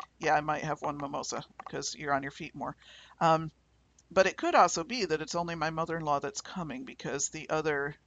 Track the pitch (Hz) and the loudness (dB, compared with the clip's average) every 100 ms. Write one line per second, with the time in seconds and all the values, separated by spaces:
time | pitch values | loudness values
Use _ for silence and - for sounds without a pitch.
0 | - - 156 156 151 147 156 151 151 147 | -16 -2 2 4 2 -2 -2 -2 -4 -4
1 | 143 143 123 117 - - - 143 143 - | -4 -6 -4 -6 -8 -16 -10 -6 -6 -6
2 | 147 139 139 - 156 143 135 - - - | -2 -2 -2 -10 -12 -8 -8 -10 -18 -20
3 | - - 165 160 160 _ _ _ _ _ | -14 2 4 4 2 _ _ _ _ _
4 | - 170 190 - 330 302 180 - 156 247 | 0 4 4 4 4 8 6 4 -2 -2
5 | 180 151 156 170 170 170 156 160 165 165 | 0 0 -2 -4 -2 -2 -2 -2 -2 -2
6 | 156 143 139 - - 190 160 127 131 - | 0 0 0 -6 -8 -8 -6 -6 -10 -8
7 | 156 139 - 156 147 156 156 143 143 147 | -6 -4 -4 -6 -2 0 2 0 0 -6